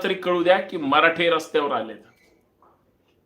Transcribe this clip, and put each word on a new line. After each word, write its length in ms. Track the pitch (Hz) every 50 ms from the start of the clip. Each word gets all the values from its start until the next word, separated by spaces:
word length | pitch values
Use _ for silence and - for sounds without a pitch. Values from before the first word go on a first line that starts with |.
तरी 120 | - 190 185
कळू 280 | 185 - 180 180 175
द्या 180 | 165 175 185 196
की 160 | 185 - 190
मराठे 540 | 170 147 135 143 151 156 165 160 170 175 170
रस्त्यावर 420 | 165 156 156 - - 151 143 143
आलेत. 240 | 131 117 110 110 107 104 - _ _ _ _ _ _ _ _ _ _ _ _ _ _ _ _ _ _ _ _ _ _ _ _